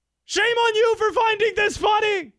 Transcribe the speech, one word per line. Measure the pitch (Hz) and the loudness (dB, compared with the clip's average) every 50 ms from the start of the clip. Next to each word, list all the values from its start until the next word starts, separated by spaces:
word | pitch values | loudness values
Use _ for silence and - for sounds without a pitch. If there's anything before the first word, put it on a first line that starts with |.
| _ _ _ _ _ | _ _ _ _ _
Shame | - - 370 415 | -8 -4 -2 0
on | 466 466 466 466 466 427 | 0 2 2 0 2 2
you | 427 466 453 440 | 2 2 2 2
for | - 440 427 320 | 0 0 -2 0
finding | 427 453 440 427 403 427 440 370 | 0 0 0 0 0 0 -2 0
this | 415 415 415 - | 0 -2 -2 -2
funny. | - 330 427 427 415 427 427 415 370 330 208 - | -2 0 0 0 2 0 0 -2 -4 -6 -10 -16